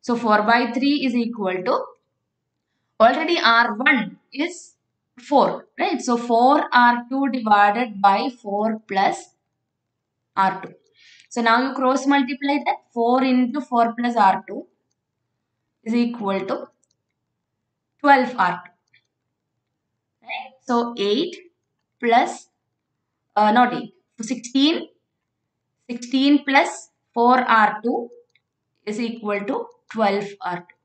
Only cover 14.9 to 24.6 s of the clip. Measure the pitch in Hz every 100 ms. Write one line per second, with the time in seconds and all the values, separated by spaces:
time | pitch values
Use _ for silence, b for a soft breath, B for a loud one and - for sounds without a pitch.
14.9 | _ _ _ _ _ _ _ _ _ 220
15.9 | 240 233 - 196 196 190 277 - _ _
16.9 | _ _ _ _ _ _ _ _ _ _
17.9 | _ 285 269 247 - 180 - - _ _
18.9 | _ _ _ _ _ _ _ _ _ _
19.9 | _ _ _ 226 - - _ - 240 240
20.9 | - 196 220 330 - - _ _ _ _
21.9 | _ 240 233 339 - _ _ _ _ _
22.9 | _ _ _ _ - 208 233 247 - -
23.9 | _ _ _ 226 247 - 269